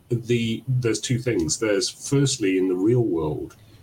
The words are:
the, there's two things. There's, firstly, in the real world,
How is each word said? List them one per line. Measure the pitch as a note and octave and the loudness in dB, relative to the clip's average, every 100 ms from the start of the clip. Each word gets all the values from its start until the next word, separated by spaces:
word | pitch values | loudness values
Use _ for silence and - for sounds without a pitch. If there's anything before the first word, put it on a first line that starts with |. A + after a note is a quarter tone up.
| - | -6
the, | A#2 A2 A#2+ A2+ A2 - | -4 0 0 0 -4 -2
there's | B2+ A#2 G#2+ | 0 0 -2
two | - A#2+ | -2 -2
things. | B2 G2+ D#2 - | 0 0 -2 -2
There's, | A2 G2 F2+ | 0 0 0
firstly, | - - C#3 C3+ - G2 F#2 | -6 -2 2 2 0 0 2
in | F#2 | 2
the | F2+ | 2
real | G#2 B2 | 2 2
world, | A2 E2 D#2 D2 - - - - | 2 0 -2 -4 -8 -14 -20 -20